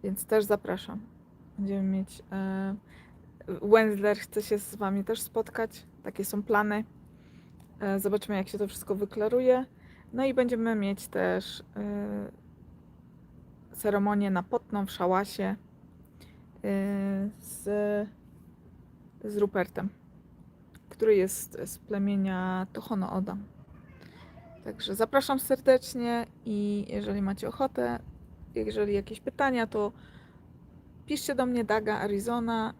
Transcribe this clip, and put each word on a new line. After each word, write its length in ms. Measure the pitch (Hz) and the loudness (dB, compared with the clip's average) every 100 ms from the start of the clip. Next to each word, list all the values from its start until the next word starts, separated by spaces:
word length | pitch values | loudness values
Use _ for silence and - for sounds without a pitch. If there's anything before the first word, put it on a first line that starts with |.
Więc 220 | 202 196 - | -4 -6 2
też 200 | 220 208 | 2 4
zapraszam. 540 | 208 - 185 - 208 - - - - - - | 0 0 -4 -4 -12 -12 -20 -20 -20 -16 -6
Będziemy 260 | 196 196 | -2 0
mieć, 400 | 190 190 190 - - | 0 0 -4 -10 -10
e, 440 | 190 190 190 196 196 - - - - - - - 180 | -6 -4 -2 -4 -6 -12 -20 -20 -20 -20 -18 -10 -6
Wendler 560 | 208 220 220 202 208 202 | 8 8 8 4 2 2
chce 240 | - 214 | -2 -6
się 180 | 208 208 | -2 -2
z 160 | - 214 | -2 -4
wami 280 | 196 196 | -2 0
też 180 | 190 226 | -2 -4
spotkać. 640 | - 226 226 - 226 - - - | -2 -4 -4 -4 -4 -6 -20 -14
Takie 220 | - - 196 | -12 -6 -4
są 180 | 208 | -4
plany. 400 | 202 208 208 208 220 - - - - - - - - - | 2 2 2 0 -4 -14 -20 -20 -20 -20 -20 -20 -20 -6
E, 200 | 202 196 | -2 0
zobaczymy, 380 | 196 208 - 196 | 0 -2 0 -4
jak 100 | 190 | -2
się 100 | 202 | -4
to 100 | 202 | -4
wszystko 280 | - - 196 | -6 -4 -2
wyklaruje. 680 | 202 220 214 247 254 254 262 - - - - | -2 0 2 4 6 6 2 -10 -20 -20 -8
No 120 | 240 269 | -2 2
i 80 | |
będziemy 420 | 254 247 233 226 220 | 2 2 2 2 2
mieć 320 | 196 202 - | 0 -2 -4
też, 560 | 190 180 185 - - - 208 | 0 2 2 -2 -14 -12 -8
e, 720 | 208 202 208 208 202 - - - - - - - - - - - - - - | -6 -6 -6 -6 -8 -14 -20 -20 -20 -20 -20 -20 -20 -20 -20 -20 -20 -20 -18
ceremonię 580 | - 208 202 202 202 202 | -4 0 2 2 2 2
na 120 | 185 | 0
Potną 420 | 180 240 - 208 190 | 0 -4 -2 -4 -4
w 60 | |
Szałasie, 520 | - 180 185 202 - | 0 2 4 2 -2
e, 120 | 190 202 - - - - - - - - - - 208 196 196 202 196 196 202 - | -4 -4 -10 -20 -20 -20 -20 -20 -20 -20 -20 -8 -2 0 0 -2 -2 -2 -4 -6
z, 240 | - - 202 208 208 208 208 - - - - - - - - - - - | -16 -10 -2 0 2 0 -2 -10 -20 -20 -20 -20 -20 -20 -20 -20 -20 -14
z 140 | 214 208 | -6 2
Rupertem, 520 | 202 196 175 - 196 - - - - - - - - - - | 2 2 0 -2 -6 -8 -20 -20 -20 -20 -20 -20 -20 -20 -20
który 260 | - 220 202 | 0 6 6
jest 420 | 190 - - - 196 | 4 -2 -8 -10 -10
z 120 | - | -12
plemienia 920 | - 208 202 202 190 185 185 185 185 | -6 -2 0 2 2 0 -2 -2 -4
Tohono 400 | - - 208 185 | -8 -4 -2 0
Oda. 240 | 190 196 196 202 - - - - - - - - - - - | -2 -2 -6 -10 -18 -20 -20 -20 -20 -20 -20 -20 -20 -20 -14
Także 320 | 214 214 - 196 | -12 -8 -6 0
zapraszam 440 | 220 277 269 269 | 2 2 2 -2
serdecznie 880 | - 262 269 254 - 254 240 233 233 - - | 2 4 6 6 4 -4 -2 -2 -4 -10 -6
i 400 | 208 208 208 202 | -2 -2 -2 -4
jeżeli 320 | 208 208 202 | -6 -4 -2
macie 260 | 196 196 220 | -2 -2 -6
ochotę, 520 | - 269 - 240 240 - - - - - - | -2 -2 0 -2 -4 -10 -18 -20 -20 -10 -4
jeżeli 380 | 214 214 208 | -4 0 0
jakieś 260 | 202 196 220 | 0 -2 -8
pytania, 480 | - - 277 254 226 | -8 0 2 2 0
to 240 | 220 208 - - - - - - - - - - - - | 0 -2 -4 -20 -20 -20 -20 -20 -20 -20 -20 -20 -20 -6
piszcie 300 | 294 - 262 | -4 -2 0
do 100 | 254 | 2
mnie 180 | 247 | 0
daga 360 | 214 220 214 208 | 2 2 2 0
arizona 720 | 208 202 233 240 233 226 220 | 0 -2 0 -2 0 0 -2